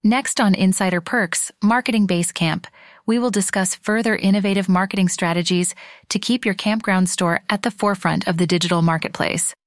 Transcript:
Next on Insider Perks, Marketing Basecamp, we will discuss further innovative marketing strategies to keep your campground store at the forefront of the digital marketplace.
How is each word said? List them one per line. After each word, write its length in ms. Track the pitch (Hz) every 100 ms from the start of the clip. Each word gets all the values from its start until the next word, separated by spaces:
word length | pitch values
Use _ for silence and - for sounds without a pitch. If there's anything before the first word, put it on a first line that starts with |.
| 208
Next 320 | 247 277 -
on 140 | 220
Insider 480 | 190 185 185 190 180
Perks, 500 | 170 247 180 - - -
Marketing 420 | 202 233 247 226 196
Basecamp, 640 | 175 170 - 165 156 - - - - -
we 100 | 233
will 140 | 247
discuss 420 | 202 196 202 190
further 420 | - - 214 226 214
innovative 540 | 196 202 202 196 190
marketing 400 | 185 190 - 185
strategies 640 | - 175 170 170 180 175 - - - _
to 100 | 208
keep 260 | - 247 233
your 80 |
campground 560 | 185 214 220 220 190 185
store 300 | - 175 170 _
at 140 | 202
the 80 | 233
forefront 560 | - 208 196 170 160 196
of 100 | 165
the 80 | 175
digital 380 | 180 170 175
marketplace. 720 | 165 160 - - - - - -